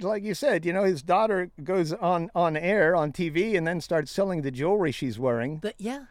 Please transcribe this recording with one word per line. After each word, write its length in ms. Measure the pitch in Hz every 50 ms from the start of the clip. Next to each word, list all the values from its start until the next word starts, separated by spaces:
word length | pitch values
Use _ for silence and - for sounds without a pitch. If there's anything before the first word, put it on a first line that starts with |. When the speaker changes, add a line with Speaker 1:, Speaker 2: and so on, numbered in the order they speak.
Speaker 1:
Like 220 | 180 196 214 208 202
you 120 | 214 180
said, 300 | - 285 285 220 170 165
you 80 | 170 170
know, 120 | 190 202
his 180 | 190 185 143 135
daughter 480 | 175 175 202 220 220 202 185 180 175 _ - 143
goes 300 | 131 185 190 170 151 165
on, 380 | 233 196 170 180 170 165 - -
on 220 | 175 175 165 156
air, 400 | 151 170 180 208 208 165 160 180
on 160 | 170 151 151 -
T 160 | - 180 165
V, 280 | 147 170 202 226 214
and 100 | 175 160
then 140 | 165 180 170
starts 300 | - - 175 160 151 -
selling 320 | - - 196 196 180 160 139
the 80 | 139
jewelry 420 | 127 123 143 175 202 214 180 151 120
she's 260 | - 143 127 107 110
wearing. 400 | 131 127 117 117 117 135 156 156
Speaker 2:
The, 140 | - 208 - -
yeah. 260 | 196 226 262 285 269 -